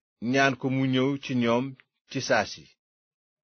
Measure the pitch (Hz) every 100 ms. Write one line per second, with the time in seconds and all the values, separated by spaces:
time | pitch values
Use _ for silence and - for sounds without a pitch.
0 | _ _ 117 135 135 127 135 131 131 131
1 | 135 139 - 127 117 117 135 139 _ _
2 | _ 135 - 117 98 - 71 _ _ _
3 | _ _ _ _